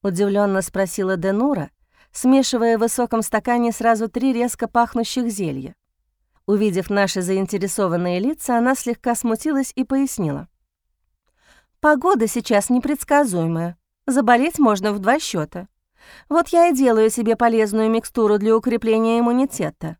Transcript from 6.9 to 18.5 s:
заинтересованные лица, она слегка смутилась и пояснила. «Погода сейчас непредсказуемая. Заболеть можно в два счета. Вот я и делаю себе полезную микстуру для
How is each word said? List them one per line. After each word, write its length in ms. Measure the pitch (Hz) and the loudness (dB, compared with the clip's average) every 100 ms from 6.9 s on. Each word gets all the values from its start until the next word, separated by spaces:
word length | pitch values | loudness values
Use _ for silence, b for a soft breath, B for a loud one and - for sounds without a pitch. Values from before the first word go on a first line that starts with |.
| 202 196 196 | 0 0 -2
заинтересованные 1000 | 175 190 190 202 190 208 190 170 180 180 | -2 -2 -2 -4 -4 -2 0 0 -2 -2
лица, 380 | 226 311 - 240 | -2 -4 -2 0
она 160 | 240 269 | 2 0
слегка 400 | - 233 254 233 | -4 -4 -4 -2
смутилась 580 | 240 269 302 277 262 - | -2 -2 -2 -2 -2 -4
и 80 | |
пояснила. 640 | 262 269 277 - 165 143 - _ _ _ _ _ _ _ _ b b b b _ | -2 -2 -2 -2 -4 -4 -10 _ _ _ _ _ _ _ _ b b b b _
«Погода 460 | 302 302 349 339 220 | 2 2 2 2 0
сейчас 420 | 240 - 208 - | -2 0 0 2
непредсказуемая. 1080 | 247 247 294 - 285 277 180 165 165 170 175 _ _ - | -2 0 -4 2 2 2 0 -2 -2 -6 -10 _ _ -2
Заболеть 540 | 262 226 240 294 339 | 0 4 4 2 2
можно 340 | 262 202 202 | 2 2 -2
в 60 | 208 | -2
два 200 | 190 277 | 0 0
счета. 480 | - 180 151 - 190 _ _ B B B B | -2 -6 -6 -10 -16 _ _ B B B B
Вот 200 | 311 339 | -2 2
я 180 | 339 339 | 4 4
и 60 | |
делаю 360 | 262 269 220 220 | 4 2 4 2
себе 260 | 247 220 226 | 2 -2 2
полезную 540 | 233 226 214 214 220 | 2 2 0 0 0
микстуру 480 | 226 - - 214 208 | 0 -4 0 2 2
для 180 | 208 | 2